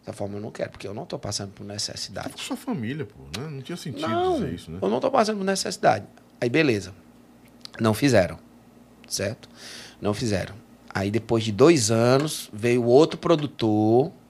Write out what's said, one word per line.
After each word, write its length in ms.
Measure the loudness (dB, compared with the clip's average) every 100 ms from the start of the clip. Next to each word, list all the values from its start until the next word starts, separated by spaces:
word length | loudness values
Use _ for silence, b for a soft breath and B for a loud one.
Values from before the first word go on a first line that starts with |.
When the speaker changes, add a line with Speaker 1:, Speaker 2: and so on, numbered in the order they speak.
| -14
Speaker 1:
Dessa 80 | -10
forma 200 | -8 -8
eu 40 |
não 100 | -12
quero, 200 | -8 -8
porque 160 | -8 -12
eu 60 |
não 120 | -10 -10
tô 120 | -10
passando 320 | -8 -8 -10
por 120 | -12 -12
necessidade." 640 | -8 -8 -8 -10 -10 -12
Speaker 2:
Fica 100 | -12
com 40 | -10
sua 120 | -10
família, 480 | -8 -6 -6 -8 -10
pô, 340 | -14 -14 -12
né? 80 | -10
Não 120 | -12
tinha 160 | -12 -12
sentido 300 | -10 -8 -4
Speaker 1:
Não, 280 | 0 0 0
Speaker 2:
dizer 140 | -4
isso, 180 | -8 -12
né? 80 | -4
Speaker 1:
eu 80 | -2
não 100 | 0
tô 100 | 0
passando 260 | 2 2 0
por 60 |
necessidade. 640 | -2 -2 -4 0 2 2 -4 -20 -20 -4
Aí, 100 | 0
beleza. 440 | 2 2 0 -4 -18 -20 -20 -20 -20 -20 -20 -20 0
Não 140 | 0
fizeram, 440 | 4 4 4 4 -4 -16 -20 -20 -20 -20 -20 -10
certo? 400 | -6 -6 -6 -16 B B B B B
Não 120 | -4
fizeram. 420 | -2 -2 -2 -4 -12 -20 -20 -10
Aí, 160 | -4 -2
depois 340 | -2 0 0
de 80 | 0
dois 380 | 6 6 6 4
anos, 580 | 4 4 4 2 -6 -12
veio 320 | -4 0 2
outro 340 | 6 8 8 2
produtor 920 | 0 0 0 -2 2 4 6 4 2 -6